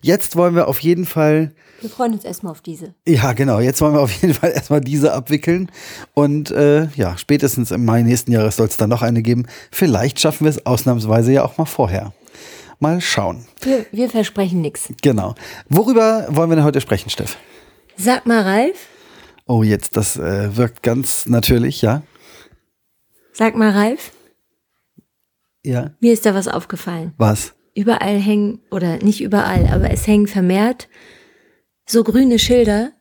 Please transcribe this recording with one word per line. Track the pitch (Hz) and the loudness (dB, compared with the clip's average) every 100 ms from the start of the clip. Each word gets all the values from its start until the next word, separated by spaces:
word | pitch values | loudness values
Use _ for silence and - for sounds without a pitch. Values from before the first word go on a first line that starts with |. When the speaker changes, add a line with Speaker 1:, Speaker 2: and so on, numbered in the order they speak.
Speaker 1:
Jetzt | 147 202 - 170 | 2 0 0 0
wollen | 175 175 | 2 2
wir | - | 0
auf | 135 | 0
jeden | 160 175 175 | 0 0 -2
Fall | - 151 151 160 _ _ _ | 0 2 2 0 _ _ _
Speaker 2:
Wir | 220 | -16
freuen | - 240 | -4 -4
uns | 214 | -4
erstmal | - 180 185 | -8 -12 -12
auf | 156 | -12
diese. | - 160 165 _ - | -16 -16 -16 _ 0
Speaker 1:
Ja, | 143 131 | 2 2
genau. | 117 139 110 | 0 0 2
Jetzt | 123 127 | 0 2
wollen | 151 | 2
wir | 147 | 4
auf | 135 | 2
jeden | 92 180 | 0 0
Fall | 135 170 | 2 0
erstmal | 143 - 147 | -2 0 -2
diese | 127 147 147 | 0 0 0
abwickeln. | 131 123 147 - 175 185 - - - - | -2 -2 -4 0 -2 -4 -12 -20 -20 -6
Und, | - 143 147 147 | 0 0 0 -2
äh, | - 147 147 160 139 | 2 4 4 0 -2
ja, | 92 87 | -4 -4
spätestens | - 143 139 127 120 | -2 0 0 -2 -4
im | 110 117 | 0 2
Mai | 117 | 4
nächsten | 117 120 - | 4 2 2
Jahres | 117 107 - | 2 2 0
soll's | 110 - | -2 0
dann | 107 | 0
noch | 117 | 0
eine | 117 117 | 0 0
geben. | 113 120 120 - - | 0 -2 -4 -12 -14
Vielleicht | - 180 110 127 - | -2 2 2 0 0
schaffen | 156 151 | -2 2
wir | 156 | 0
es | 143 - | 0 -2
ausnahmsweise | 127 131 120 107 113 117 | 0 0 -2 2 2 4
ja | 135 | 2
auch | - - | 0 -4
mal | 160 | -6
vorher. | - 110 95 101 - _ - - - - - | -2 -2 -2 -8 -18 _ -20 -20 -20 -20 -4
Mal | 151 175 | -2 -2
schauen. | - - 95 123 120 _ | -2 -2 -4 -8 -16 _
Speaker 2:
Wir, | 262 262 - | -2 -2 -2
wir | 202 247 | -4 -2
versprechen | 226 208 - 190 180 | -2 -4 -4 -2 -2
nix. | 151 - - - | -4 -6 -14 -2
Speaker 1:
Genau. | 147 110 95 113 - - - | 0 0 -4 -10 -18 -20 0
Worüber | 160 220 226 220 220 - | 2 4 4 4 2 0
wollen | 156 165 | 0 2
wir | 160 | 4
denn | |
heute | 151 139 | 2 2
sprechen, | - 101 - | -2 -4 -4
Steff? | - 98 - - - _ _ _ - | -8 -8 -10 -18 -20 _ _ _ -4
Speaker 2:
Sag | 190 254 233 | -2 0 0
mal, | 233 | 0
Ralf. | 190 202 277 392 - _ - - - _ - | 2 0 0 -4 -16 _ -20 -20 -20 _ -2
Speaker 1:
Oh, | 120 | 0
jetzt, | 110 101 - 110 | 2 0 -2 -4
das, | 104 - | -2 -4
äh, | 80 98 104 104 | -4 -4 -4 -2
wirkt | 120 - | -2 -2
ganz | 120 120 131 - - | -2 -2 -2 -4 0
natürlich, | 120 - 120 127 139 | 0 2 2 2 0
ja? | 113 139 151 _ - - - _ _ _ _ _ _ _ _ | 0 0 -6 _ -20 -20 -20 _ _ _ _ _ _ _ _
Speaker 2:
Sag | - 220 233 | -2 -2 2
mal, | 214 | 2
Ralf. | 202 214 277 - _ _ _ _ _ _ _ _ _ _ _ _ _ _ _ | 2 0 -2 -10 _ _ _ _ _ _ _ _ _ _ _ _ _ _ _
Speaker 1:
Ja? | 143 123 147 _ | -6 -6 -6 _
Speaker 2:
Mir | 233 | 2
ist | 220 214 | 4 2
da | |
was | 196 190 | 0 -2
aufgefallen. | - - 180 - 170 165 - | -6 -8 -12 -8 -8 -10 0
Speaker 1:
Was? | 107 107 - _ _ | 2 2 -4 _ _
Speaker 2:
Überall | - 208 - 190 202 | -4 -2 0 0 0
hängen, | 202 208 208 220 _ | 2 0 0 -6 _
oder | 196 175 165 | -4 -4 0
nicht | 202 208 | 0 0
überall, | 214 202 - 185 - | 0 0 2 2 2
aber | 185 196 | 2 0
es | - - | -2 2
hängen | 208 202 | 2 2
vermehrt | 202 180 190 220 247 - - - - _ _ _ _ _ _ - | 0 0 2 0 -2 -12 -20 -20 -20 _ _ _ _ _ _ -2
so | 233 | 0
grüne | 226 220 262 233 | 2 2 4 4
Schilder | - 247 214 208 247 _ | 4 2 4 0 -2 _